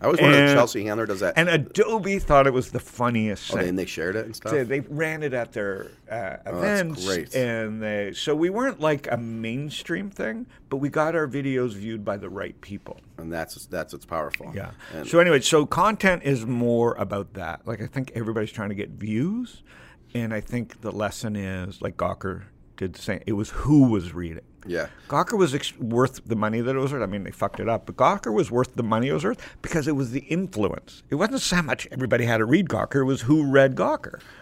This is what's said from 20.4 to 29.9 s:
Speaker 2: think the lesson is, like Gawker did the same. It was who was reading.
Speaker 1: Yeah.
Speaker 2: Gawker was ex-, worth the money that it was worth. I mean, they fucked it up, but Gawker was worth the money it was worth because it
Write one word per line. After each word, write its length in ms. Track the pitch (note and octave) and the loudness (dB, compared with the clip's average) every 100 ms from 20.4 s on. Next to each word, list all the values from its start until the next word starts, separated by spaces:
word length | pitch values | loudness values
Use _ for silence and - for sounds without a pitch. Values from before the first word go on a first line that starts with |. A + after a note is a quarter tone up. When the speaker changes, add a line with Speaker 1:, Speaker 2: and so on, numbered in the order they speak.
Speaker 2:
think 400 | - A#2+ A#2 - | -4 -6 -6 -10
the 100 | G#2+ | -8
lesson 440 | G2+ G#2 - A2+ G#2 | -4 -4 -4 -6 -4
is, 440 | F#2+ F#2+ F2+ - | -4 -6 -8 -8
like 140 | G2 - | -8 -4
Gawker 480 | F2+ F#2 F#2+ F2+ G2 - - - | -4 -4 -6 -8 -12 -20 -20 -8
did 180 | F#2+ | -8
the 80 | F2 | -6
same. 200 | - - - | -8 -6 -4
It 60 | |
was 180 | G#2 G#2 | -4 -4
who 360 | - B2 D3 B2+ | -4 4 8 8
was 260 | G#2+ E2+ E2 | 4 -2 -8
reading. 260 | E2+ D#2+ - - - | -8 -10 -16 -16 -6
Speaker 1:
Yeah. 220 | E2+ D2 - - | -4 -4 -10 -4
Speaker 2:
Gawker 300 | C#3+ F3+ A3 | -2 0 2
was 160 | E3+ | 2
ex-, 240 | C3+ - - | 2 -4 -6
worth 440 | A#2+ A#2 B2+ - - | 0 2 2 0 -4
the 100 | A2 | 0
money 240 | G#2+ A2+ | 0 0
that 140 | A#2+ C3+ | 0 0
it 40 | |
was 120 | C3+ | -2
worth. 120 | C#3+ | -2
I 20 | G2 | -4
mean, 180 | G2+ | -4
they 80 | F2+ | -8
fucked 280 | - - - | -4 -4 -2
it 100 | G2+ | -2
up, 160 | A2 - | -2 -4
but 100 | G2+ | 2
Gawker 360 | C3 G3 A#3+ | 2 2 0
was 160 | G#3+ D3 | 0 2
worth 260 | A#2 B2+ - | 0 0 -2
the 80 | |
money 260 | A2+ A2 C3 | 0 0 2
it 40 | |
was 100 | D3+ | 0
worth 160 | F#3 A#3+ - - | -2 -4 -10 -14
because 260 | - E3 | -4 -2
it 80 | C#3+ | 0